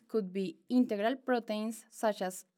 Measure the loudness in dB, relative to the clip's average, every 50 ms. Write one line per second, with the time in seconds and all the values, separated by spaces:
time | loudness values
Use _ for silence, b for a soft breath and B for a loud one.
0 | -8 -4 -2 -2 -2 -2 -2 -4 -4 -4 -6 _ _ 2 4 4 4 4 2 0
1 | 0 0 0 -2 0 0 0 0 0 -2 -4 -4 -4 -6 -8 -10 -14 _ -6 -2
2 | 0 0 0 0 -2 -4 -6 -8 -14 _ _